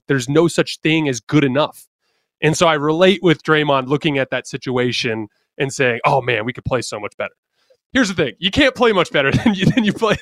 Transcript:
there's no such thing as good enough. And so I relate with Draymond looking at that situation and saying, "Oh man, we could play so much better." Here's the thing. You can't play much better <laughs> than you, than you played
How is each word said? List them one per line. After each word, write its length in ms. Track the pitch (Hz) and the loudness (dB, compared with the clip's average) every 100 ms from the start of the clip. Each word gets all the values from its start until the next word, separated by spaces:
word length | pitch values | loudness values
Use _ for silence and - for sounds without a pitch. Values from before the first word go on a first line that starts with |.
| - | -2
there's 180 | 139 120 | -2 0
no 220 | 151 170 | 2 2
such 320 | - - - | 0 -4 -2
thing 260 | 156 160 147 | 0 0 0
as 140 | 117 | -4
good 240 | - 147 139 | 0 2 2
enough. 420 | 135 156 - - _ _ _ _ _ | 2 -2 -6 -20 _ _ _ _ _
And 160 | 151 156 | -2 2
so 100 | 170 | 2
I 60 | |
relate 500 | 151 151 160 190 196 | 2 0 2 2 4
with 180 | 180 147 | 2 0
Draymond 440 | - 151 147 135 127 | 0 0 2 0 0
looking 300 | 147 160 135 | -2 0 -2
at 140 | 131 | -2
that 160 | 127 - | -4 -6
situation 800 | - 135 123 123 110 123 110 104 _ _ - | -10 -4 -2 -2 -2 -4 -6 -8 _ _ -6
and 140 | 135 | -4
saying, 300 | - 127 117 | -2 -2 0
"Oh 180 | 147 139 | 0 0
man, 220 | 123 113 | 0 -2
we 80 | 117 | -4
could 140 | 123 - | -8 -4
play 160 | 127 | -4
so 180 | - 107 | -4 -10
much 160 | 101 - | -10 -10
better." 200 | 101 - _ _ _ _ _ | -12 -12 _ _ _ _ _
Here's 160 | 262 202 | -2 -2
the 40 | |
thing. 200 | 170 135 - | -2 -4 -4
You 120 | 190 | -2
can't 240 | 262 262 233 | 2 2 2
play 160 | 233 | 2
much 180 | 190 - | 2 0
better 220 | 151 135 | 0 0
<laughs> 120 | - | 0
than 100 | 233 | 0
you, 120 | 190 180 | 0 2
than 180 | - 208 | 2 0
you 80 | |
played 260 | - 220 190 | 0 -2 0